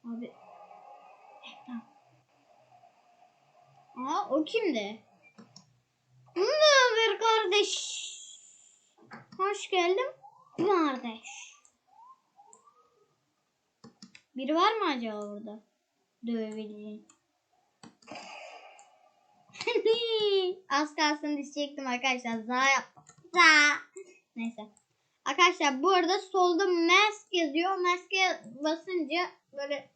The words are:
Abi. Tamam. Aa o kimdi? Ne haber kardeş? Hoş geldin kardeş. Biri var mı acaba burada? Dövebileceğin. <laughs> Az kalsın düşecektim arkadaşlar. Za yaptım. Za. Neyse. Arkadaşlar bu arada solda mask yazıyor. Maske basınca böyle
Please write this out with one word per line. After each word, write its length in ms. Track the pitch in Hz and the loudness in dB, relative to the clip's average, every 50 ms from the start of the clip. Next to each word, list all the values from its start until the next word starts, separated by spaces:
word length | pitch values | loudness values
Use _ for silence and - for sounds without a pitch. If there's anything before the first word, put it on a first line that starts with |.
| _ | _
Abi. 260 | 233 233 226 240 - - - - - - - - - - - - - - - - - - _ - - - - - - - - - | -12 -12 -12 -12 -14 -16 -20 -20 -20 -20 -20 -20 -20 -20 -20 -20 -20 -20 -20 -20 -20 -20 _ -20 -20 -20 -20 -20 -20 -20 -20 -16
Tamam. 160 | - 247 226 - _ _ _ _ _ _ _ _ _ _ _ _ _ _ _ _ _ - - - - _ _ _ _ _ _ _ _ _ _ _ _ _ _ _ _ _ _ _ _ _ | -12 -12 -12 -14 _ _ _ _ _ _ _ _ _ _ _ _ _ _ _ _ _ -20 -20 -20 -20 _ _ _ _ _ _ _ _ _ _ _ _ _ _ _ _ _ _ _ _ _
Aa 320 | 247 254 277 320 381 415 - | -10 -8 -4 -4 -4 -4 -2
o 160 | 262 311 311 | -2 -2 -2
kimdi? 580 | 311 - 466 440 359 262 226 202 202 220 220 _ _ _ _ _ - _ - - _ _ - _ _ _ _ _ _ _ _ _ _ _ _ _ - _ | 0 -2 -2 -2 0 -2 -4 -6 -8 -12 -16 _ _ _ _ _ -20 _ -20 -20 _ _ -20 _ _ _ _ _ _ _ _ _ _ _ _ _ -10 _
Ne 80 | 339 381 | -2 0
haber 760 | 480 587 605 622 605 571 539 508 480 440 453 453 440 403 381 | 0 2 6 6 8 8 8 6 6 4 2 2 2 0 0
kardeş? 840 | 440 453 440 440 427 359 392 415 415 - - - - - - - - - - - - - - - - - - _ _ _ _ _ _ _ _ _ - _ - - - _ - | 2 2 2 2 2 2 2 2 2 0 -2 -6 -6 -8 -10 -10 -10 -12 -14 -16 -18 -20 -20 -20 -20 -20 -20 _ _ _ _ _ _ _ _ _ -20 _ -20 -20 -20 _ -4
Hoş 320 | - 381 403 403 403 - - | -2 -2 -2 -2 -4 -6 -2
geldin 420 | 392 359 349 349 370 415 508 587 640 _ - - _ - _ _ _ | 0 2 2 2 2 0 0 -4 -6 _ -20 -20 _ -20 _ _ _
kardeş. 1000 | - 339 403 392 349 320 285 262 240 240 233 220 226 - - - - - - - - _ - _ _ _ 762 _ 906 932 1017 1047 _ _ _ _ 719 807 880 - _ 1077 1077 1077 1077 1077 _ _ 415 403 _ _ _ _ _ _ _ _ _ _ _ _ _ _ _ - - _ _ - - _ - _ _ _ | -2 2 2 4 4 2 0 0 -4 -8 -10 -12 -12 -18 -18 -18 -18 -18 -20 -20 -20 _ -20 _ _ _ _ _ -20 -20 -20 -20 _ _ _ _ -20 -20 -20 -20 _ _ _ _ _ _ _ _ _ _ _ _ _ _ _ _ _ _ _ _ _ _ _ _ _ -20 -20 _ _ -20 -20 _ -20 _ _ _
Biri 200 | 254 269 262 311 | -8 -4 -2 0
var 180 | 330 370 415 453 | 2 2 2 0
mı 120 | 440 403 | 0 -2
acaba 360 | 339 277 247 233 220 214 208 | -2 -2 -4 -6 -8 -8 -8
burada? 420 | 208 208 208 208 220 214 208 220 _ _ _ _ _ _ _ _ _ _ _ _ - | -10 -12 -12 -14 -14 -16 -16 -18 _ _ _ _ _ _ _ _ _ _ _ _ -8
Dövebileceğin. 800 | 233 233 226 220 214 214 220 214 208 208 208 208 214 214 214 - _ _ _ _ _ _ _ _ _ _ _ _ _ _ _ - - _ _ _ - - - - - - - - - - - - - - - - _ _ _ _ _ _ _ _ _ _ _ _ _ - - - | -6 -4 -4 -4 -6 -8 -10 -10 -10 -12 -14 -14 -16 -16 -16 -18 _ _ _ _ _ _ _ _ _ _ _ _ _ _ _ -20 -20 _ _ _ -18 -18 -16 -16 -18 -18 -18 -18 -20 -20 -20 -20 -20 -20 -20 -20 _ _ _ _ _ _ _ _ _ _ _ _ _ -14 -6 -6
<laughs> 1000 | 466 480 392 - 440 453 466 466 453 453 440 427 415 392 392 370 359 370 - - _ | -2 -2 0 2 2 2 2 0 -2 0 0 2 2 2 2 0 0 -4 -8 -6 _
Az 260 | 285 285 302 294 - | -2 -2 -2 -2 -2
kalsın 420 | - 311 294 294 294 - 294 294 | 0 0 0 0 -2 -4 -6 -6
düşecektim 500 | 277 285 285 - 294 294 277 285 294 269 | -6 -6 -8 -6 -6 -6 -6 -8 -10 -6
arkadaşlar. 500 | 254 247 247 254 269 254 247 247 233 226 | -6 -6 -2 -2 -2 -2 -2 -4 -6 -6
Za 260 | 226 214 226 247 254 262 | -6 -6 -4 -2 0 2
yaptım. 380 | 269 277 247 - - _ - _ - - _ _ - - | 2 2 2 -2 -6 _ -20 _ -20 -20 _ _ -2 4
Za. 80 | 349 349 320 311 302 294 294 285 - - _ _ 381 392 - - _ _ _ _ | 6 8 8 8 8 6 6 4 0 -6 _ _ -20 -20 -20 -20 _ _ _ _
Neyse. 260 | 233 226 233 - 214 208 208 _ _ _ _ _ _ _ _ _ _ _ | -8 -8 -8 -8 -10 -16 -16 _ _ _ _ _ _ _ _ _ _ _
Arkadaşlar 580 | - 277 359 349 370 359 - 320 285 269 262 277 | -6 4 6 6 6 6 4 0 0 0 2 2
bu 60 | 370 | 4
arada 300 | 392 359 339 320 381 415 | 4 4 4 2 0 -2
solda 460 | - - - 381 359 359 349 330 403 | -2 -2 0 2 2 4 4 2 2
mask 600 | 370 359 339 330 330 349 392 415 427 415 415 - _ | 2 2 2 4 4 4 4 4 2 0 -6 -12 _
yazıyor. 440 | 359 339 339 294 269 320 339 381 392 | -2 -2 -2 0 0 -2 0 0 -2
Maske 680 | 359 359 359 359 359 359 _ 381 381 381 370 311 - - 214 233 262 294 | 0 0 0 0 -2 -4 _ 0 0 0 0 0 -4 -8 -18 -14 -6 -4
basınca 680 | 311 320 330 330 381 370 349 302 262 302 349 359 - - _ _ _ - | -4 -4 -4 -6 -6 -4 -4 -4 -2 -2 -4 -4 -4 -8 _ _ _ -10
böyle 360 | 277 277 277 285 269 262 _ _ | -10 -8 -6 -8 -8 -10 _ _